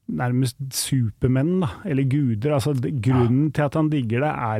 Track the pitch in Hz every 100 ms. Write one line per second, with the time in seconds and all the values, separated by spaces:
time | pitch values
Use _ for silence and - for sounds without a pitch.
0 | - - 123 123 131 - 135 - - 135
1 | 117 - 131 131 151 185 151 - 196 135
2 | 135 143 135 107 143 143 143 139 117 147
3 | 127 127 120 127 151 - 147 160 156 147
4 | 117 117 147 139 120